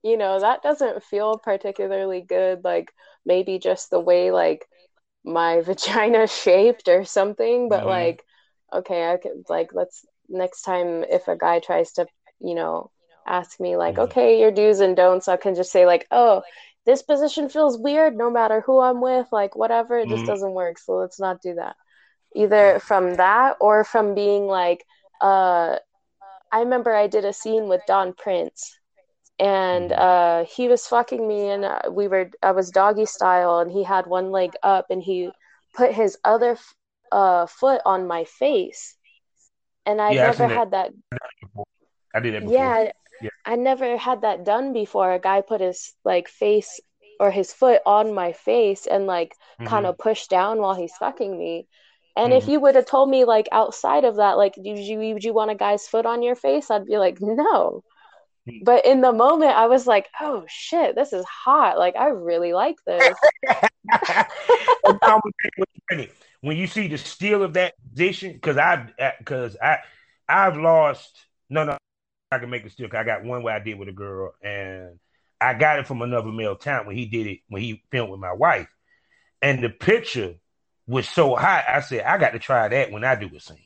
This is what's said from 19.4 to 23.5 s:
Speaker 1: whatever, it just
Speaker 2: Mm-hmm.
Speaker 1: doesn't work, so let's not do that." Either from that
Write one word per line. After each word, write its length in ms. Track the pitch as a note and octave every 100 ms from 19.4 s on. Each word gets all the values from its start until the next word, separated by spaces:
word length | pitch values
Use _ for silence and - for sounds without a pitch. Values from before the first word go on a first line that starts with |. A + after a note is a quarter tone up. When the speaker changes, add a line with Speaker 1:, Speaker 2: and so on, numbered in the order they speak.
| G3+ G#3+
Speaker 1:
whatever, 440 | A3 A#3 A#3 A#3+
it 100 | A3+
just 160 | A3 A3+
Speaker 2:
Mm-hmm. 0 |
Speaker 1:
doesn't 280 | G3+ G3
work, 260 | F#3 F3 E3+
so 140 | - F#3
let's 220 | F#3 -
not 220 | F#3+ F#3
do 120 | F3+ E3+
that." 200 | - - _ _ _ _ _
Either 460 | - G#3 G#3+ G3+ F#3+
from 360 | - G3+ F3+ F3+
that 420 | F#3 G#3+ C4+